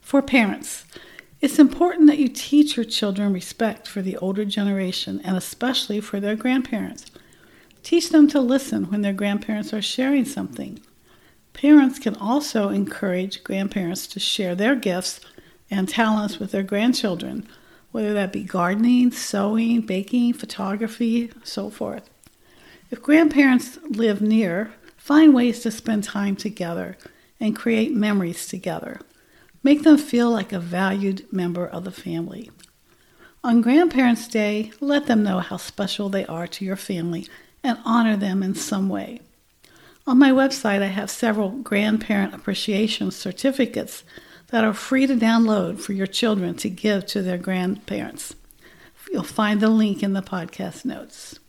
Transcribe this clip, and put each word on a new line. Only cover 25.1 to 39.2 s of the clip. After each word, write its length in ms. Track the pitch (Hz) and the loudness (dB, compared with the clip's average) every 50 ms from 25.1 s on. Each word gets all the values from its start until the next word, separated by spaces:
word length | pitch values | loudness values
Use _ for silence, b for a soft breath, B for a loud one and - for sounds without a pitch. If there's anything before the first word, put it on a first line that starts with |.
| 285 302 320 311 277 | 6 8 10 10 8
ways 260 | 247 240 247 226 233 | 8 6 2 0 -2
to 100 | - 226 | -4 -6
spend 340 | 220 - - - 220 208 202 | -6 -4 -4 -2 -2 -2 -2
time 320 | - - 202 202 202 196 | -4 -4 -4 -2 -2 -2
together 600 | 190 - 214 - - 180 170 170 175 185 175 190 B B B B B B B B B | -4 -6 -10 -8 -6 -6 -6 -4 -6 -6 -8 -10 B B B B B B B B B
and 160 | 233 220 214 | -2 -2 -2
create 380 | - - 233 226 220 220 294 302 | -2 0 0 2 2 0 0 0
memories 540 | 220 208 214 208 196 185 170 175 - - | 0 0 2 2 0 0 -2 -4 -8 -10
together. 520 | - - 190 - 185 160 165 - - - - - _ b b b b b b b b b _ _ | -10 -12 -8 -8 -6 -8 -8 -8 -12 -14 -16 -18 _ b b b b b b b b b _ _
Make 180 | 262 294 294 294 | 4 4 6 8
them 140 | 320 302 | 8 8
feel 340 | 277 294 - - 240 240 240 | 8 6 2 0 2 2 2
like 220 | 233 220 196 - 202 | 2 0 -2 -4 -6
a 80 | 185 | -8
valued 680 | 170 170 175 175 190 190 190 202 196 196 190 190 - - - | -6 -4 -2 0 0 0 0 0 0 -2 -2 -4 -6 -6 -4
member 340 | 190 180 175 170 175 175 | -4 -2 -2 -2 -4 -6
of 180 | - - - 180 | -6 -8 -10 -10
the 60 | 190 | -10
family. 600 | 180 - - 185 165 165 170 180 - - 240 - - _ - _ _ _ _ b b b b b b b b b b b b | -12 -12 -10 -8 -6 -6 -6 -8 -10 -14 -16 -18 -20 _ -20 _ _ _ _ b b b b b b b b b b b b
On 200 | 254 233 240 220 | 2 4 4 4
Grandparents' 640 | 226 254 302 359 330 277 254 262 247 233 226 - - | 6 6 6 4 6 4 4 4 4 4 2 -2 -4
Day, 440 | - 226 214 208 208 214 214 220 - _ | -2 0 0 0 -2 -2 -4 -6 -8 _
let 280 | 285 277 285 285 285 | -2 0 0 0 2
them 160 | - 240 220 208 | 2 2 2 2
know 160 | 208 185 185 | 2 0 -2
how 180 | 180 - - | -4 -6 -8
special 540 | 180 - - - - 202 185 - - 208 196 | -10 -10 -14 -8 -6 -6 -6 -4 -4 -4 -4
they 160 | 196 196 190 | -2 -4 -4
are 200 | - 160 165 175 | -4 -6 -8 -8
to 200 | 175 - - 196 | -8 -10 -8 -6
your 100 | 190 190 | -6 -6
family 500 | 190 - - 196 175 165 175 170 165 - B B B B B B B _ | -8 -6 -8 -6 -4 -4 -4 -6 -6 -8 B B B B B B B _
and 160 | 269 233 220 - | -4 -4 -4 -2
honor 320 | 220 226 233 226 226 214 | 0 2 2 4 2 2
them 280 | 202 196 196 185 196 196 | 0 0 0 0 0 -2
in 120 | 185 190 | -2 -4
some 360 | - - - - 196 190 196 | -4 -4 -4 -2 -2 -2 -2
way. 320 | 190 196 - - 233 240 | -2 -4 -6 -10 -12 -16